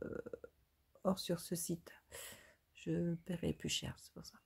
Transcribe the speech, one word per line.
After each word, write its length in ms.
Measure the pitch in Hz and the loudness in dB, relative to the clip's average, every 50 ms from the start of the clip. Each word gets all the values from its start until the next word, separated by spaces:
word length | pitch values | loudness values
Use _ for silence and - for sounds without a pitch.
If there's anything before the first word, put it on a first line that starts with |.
| - - - - - - - - - - _ _ _ _ _ _ _ _ _ - - | -2 -4 -4 -4 -4 -4 -6 -8 -8 -12 _ _ _ _ _ _ _ _ _ 0 4
hors 160 | 190 190 - | 4 4 4
sur 200 | - - 175 170 | 4 2 2 0
ce 160 | - - 180 | 2 0 0
site. 360 | 170 - - 170 - - - - - _ - - - - - - - - - - _ _ _ - | 0 2 0 0 -2 -2 -10 -16 -16 _ -14 -12 -10 -10 -10 -10 -12 -16 -20 -20 _ _ _ -18
Je 420 | - - 170 160 170 175 170 170 | -8 -2 0 2 4 4 4 2
paierai 380 | 165 - - 175 165 - 160 151 | 2 0 -2 -2 2 2 2 2
plus 160 | - - - | 2 2 2
cher, 260 | - - - - - - | 2 2 2 0 -4 -4
c'est 140 | - - - | -10 -16 -14
pour 120 | - - | -12 -12
ça. 120 | - - - _ | -12 -14 -18 _